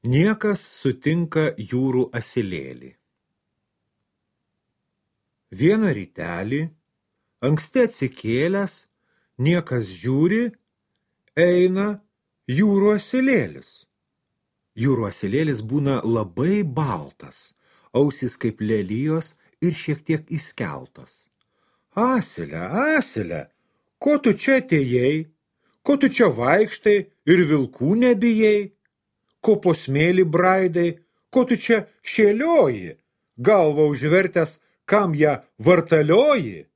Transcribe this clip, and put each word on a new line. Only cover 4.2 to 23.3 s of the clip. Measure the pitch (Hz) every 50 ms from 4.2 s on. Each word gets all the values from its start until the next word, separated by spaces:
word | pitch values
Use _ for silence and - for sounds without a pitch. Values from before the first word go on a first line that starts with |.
| _ _ _ _ _ _ _ _ _ _ _ _ _ _ _ _ _ _ _ _ _ _ _ _ _ _
Vieną | - 95 131 170 208 220 220 190
rytelį, | 135 104 90 - _ - 80 85 85 87 95 107 131 147 160 165 _ _ _ _ _ _ _ _ _ _ _ _ _ _
anksti | - 135 151 151 - - _ 262 240
atsikėlęs, | 226 - - 135 127 - - - 110 117 127 151 175 190 196 202 - - - _ _ _ _ _ _ _ _ _ _ _ -
niekas | 127 151 175 175 170 - 127 123 107 92
žiūri, | 92 85 104 123 131 139 160 170 208 226 240 233 233 _ _ _ _ _ _ _ _ _ _ _ _ _ _ _ _
eina | 151 170 175 180 180 180 185 185 190 202 208 208 202 _ _ _ _ _ _ _ _ _
jūrų | - 127 151 208 208 202 196 196 208 214
asilėlis. | 202 - - - 262 262 269 262 185 117 87 73 65 - - _ - _ _ _ _ _ _ _ _ _ _ _ _ _ _ _ _ _ _ _
Jūrų | 113 117 139 135 117 110 98
asilėlis | - - - 95 107 143 160 151 135 107
būna | 110 110 131 151 139 139 135 120 -
labai | 113 117 113 107 92 87 - 135 175 202 208 196
baltas, | 151 123 156 151 135 101 82 71 69 _ _ - - - - - _ _ _ _ _ _ _ _ _ -
ausys | 120 143 147 135 - 127 117 -
kaip | - - 113 104 _
lelijos | 107 107 110 107 98 90 107 117 139 156 156 165 156 - - _ _ _ _ _
ir | - 175 160
šiek | - - - 147 151 _
tiek | - 160 156 156 _
įskeltos. | 165 151 - - - - 110 85 73 - 127 _ _ - - _ _ _ _ _ _ _ _ _ _ _ _ _ _ _ _ _ _
"Asile, | 196 226 254 262 233 - - - - 85 71 73 80 87 95 147 214 277 311 311
asile, | 294 - - - - 98 82